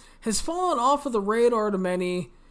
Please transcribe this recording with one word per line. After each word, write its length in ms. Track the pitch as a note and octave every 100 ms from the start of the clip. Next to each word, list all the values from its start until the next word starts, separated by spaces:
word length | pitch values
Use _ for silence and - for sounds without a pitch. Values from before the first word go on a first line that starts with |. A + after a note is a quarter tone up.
| - -
has 200 | - G3+
fallen 380 | - E4+ F4+ D4+
off 260 | A#3+ C#4+ C#4+
of 60 |
the 100 | A#3
radar 500 | G3+ A3 A#3+ A#3 G#3+
to 60 | G3+
many 540 | F#3 F3+ F3+ F3+ F3 - -